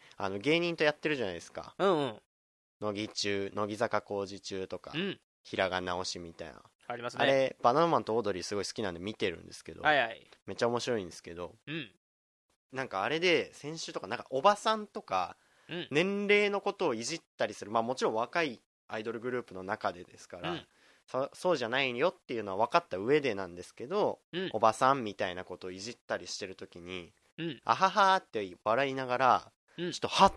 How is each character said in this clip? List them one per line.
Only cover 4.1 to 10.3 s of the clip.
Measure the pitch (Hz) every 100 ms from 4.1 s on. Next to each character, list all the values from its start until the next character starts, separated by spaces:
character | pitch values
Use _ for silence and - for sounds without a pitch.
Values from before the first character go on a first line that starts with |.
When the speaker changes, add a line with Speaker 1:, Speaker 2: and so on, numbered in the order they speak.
| 101 95
Speaker 2:
事 | 98
中 | - 95 92
と | 90
か、 | -
Speaker 1:
う | 151
ん。 | 196 139 _ _
Speaker 2:
ひ | - 101
ら | 95
が | 92
な | 90 90
推 |
し | 92 92
み | 85 82
た | 80
い |
な。 | 60 - _ -
Speaker 1:
あ | 120
り |
ま | 120
す | 117
ね。 |
Speaker 2:
あ | 135
れ、 | 135 131 -
バ | 120
ナ | 139
ナ | 170
マ | 139
ン |
と | 107 117
オ |
ー |
ド | 101
リ | 90
ー |
す | -
ご | 104
い | 92
好 |
き | -
な | 104
ん |
で | 85
見 | 95 110
て | 101
る | 85
ん | 87
で |
す | -
け | -
ど、 | -
Speaker 1:
は | 151
い | 147
は | 113
い。 | - -